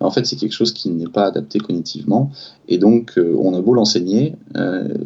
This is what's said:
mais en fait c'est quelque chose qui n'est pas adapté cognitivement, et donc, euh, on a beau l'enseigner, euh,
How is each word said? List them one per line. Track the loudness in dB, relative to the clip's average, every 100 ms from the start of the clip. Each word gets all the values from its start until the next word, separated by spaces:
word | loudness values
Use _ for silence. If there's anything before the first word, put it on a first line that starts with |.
mais | -2
en |
fait | 0 -2
c'est |
quelque | -4 -6
chose | 0 -2
qui | -2 -6
n'est | -4 -4
pas | 0 0
adapté | -2 -4 -4
cognitivement, | -2 -6 -6 -6 0 0 0 -4 -20 _ -2
et | 2
donc, | 6 4 2 0
euh, | 2 2
on | 2
a | 2
beau | 2
l'enseigner, | 4 4 0 0 0 0 -4 -12 -4
euh, | -4 -2 -4 -4